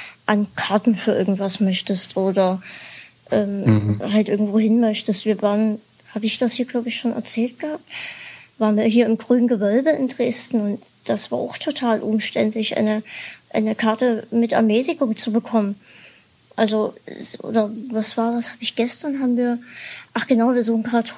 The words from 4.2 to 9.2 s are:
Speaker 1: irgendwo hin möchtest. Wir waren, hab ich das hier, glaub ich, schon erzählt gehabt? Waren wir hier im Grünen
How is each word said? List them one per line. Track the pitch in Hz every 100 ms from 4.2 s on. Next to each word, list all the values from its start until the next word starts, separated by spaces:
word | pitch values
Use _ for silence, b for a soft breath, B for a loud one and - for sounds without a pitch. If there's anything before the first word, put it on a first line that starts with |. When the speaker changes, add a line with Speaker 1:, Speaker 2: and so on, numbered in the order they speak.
| 208
Speaker 1:
irgendwo | 202 208 214
hin | 214 233
möchtest. | 220 214 - 196 214
Wir | 196
waren, | 208 208 220 214 - - - 208
hab |
ich | 220 -
das | 240
hier, | - 247
glaub | 240 233
ich, | -
schon | 233
erzählt | 226 - 226 247 -
gehabt? | 302 302 - B B B B B B -
Waren | 214 208
wir | 220
hier | 233 226
im |
Grünen | 226